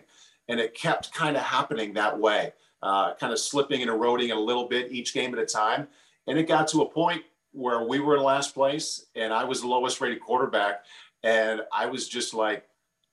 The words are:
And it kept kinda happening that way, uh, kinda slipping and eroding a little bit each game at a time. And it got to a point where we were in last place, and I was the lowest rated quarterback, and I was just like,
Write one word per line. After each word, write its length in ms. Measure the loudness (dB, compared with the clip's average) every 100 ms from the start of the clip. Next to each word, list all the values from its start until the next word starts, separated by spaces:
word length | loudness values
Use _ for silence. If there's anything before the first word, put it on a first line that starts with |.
| -16 _ -20 _ -6
And 120 | -2
it 140 | -2
kept 400 | -2 -2 -2 -4
kinda 260 | -4 -2 0
happening 540 | 0 -2 -2 -4 -4
that 240 | 0 0 2
way, 360 | 2 2 -2 -8 _ _
uh, 320 | 0 2 2 0
kinda 220 | -4 -2
slipping 440 | -2 0 0 0
and 80 | 0
eroding 400 | 2 2 2 2
a 80 | 0
little 280 | 0 0 0
bit 240 | -2 -2
each 220 | -6 -6
game 200 | -4 -2
at 60 | -2
a 60 | -2
time. 420 | 0 2 0 -4 _ _ _ -4
And 140 | 0
it 80 | 2
got 200 | 2 4
to 120 | 2
a 80 | 2
point 340 | 2 0 0 -8 _ _
where 300 | -6 -2 0
we 160 | 0 0
were 160 | 2 4
in 80 |
last 300 | 4 2 0
place, 540 | 0 0 0 -6 -10 -10 -6
and 180 | -2
I 100 | 0
was 180 | -2 -2
the 60 | 0
lowest 320 | 0 0 -2
rated 220 | -4 -4
quarterback, 640 | -2 0 2 2 0 -2 -10 -20 -20 _
and 400 | 2 4 4 0 -2
I 140 | -2 -2
was 200 | -4 -6
just 260 | -6 -4
like, 320 | -2 0 -2 -8 _ _ _ _